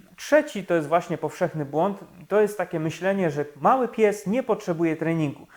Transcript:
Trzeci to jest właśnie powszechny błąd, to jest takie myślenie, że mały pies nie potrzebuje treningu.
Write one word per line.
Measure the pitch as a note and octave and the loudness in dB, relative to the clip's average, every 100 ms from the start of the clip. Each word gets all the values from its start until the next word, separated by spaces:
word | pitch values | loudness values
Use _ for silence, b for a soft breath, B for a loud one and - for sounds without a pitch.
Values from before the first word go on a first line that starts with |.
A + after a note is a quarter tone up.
| - - | -20 -14
Trzeci | - D4+ D4+ G#3 F3+ | 2 2 2 -4 0
to | |
jest | E3+ C#3+ | 0 2
właśnie | E3+ - E3 | 0 0 -4
powszechny | D#3 - F3 D#3 | -4 -2 -2 -2
błąd, | C#3 D3 F3 G3 - - - | -4 0 0 -2 -12 -18 0
to | G3+ | 2
jest | G#3 G#3 | 2 0
takie | F3 E3+ | -4 -2
myślenie, | D#3+ D#3 F3+ G3 E3+ | -4 -2 -2 0 0
że | C#3+ D3 C3+ | 0 -4 0
mały | E3+ C4 A#3 | 2 2 0
pies | A3 G#3+ G#3 F3+ | 2 2 2 -2
nie | A#3+ | -2
potrzebuje | C4 G#3 - D#3+ E3 D#3 | 0 -2 -2 0 0 0
treningu. | D#3+ E3 D3 - - | 0 0 -2 -4 -14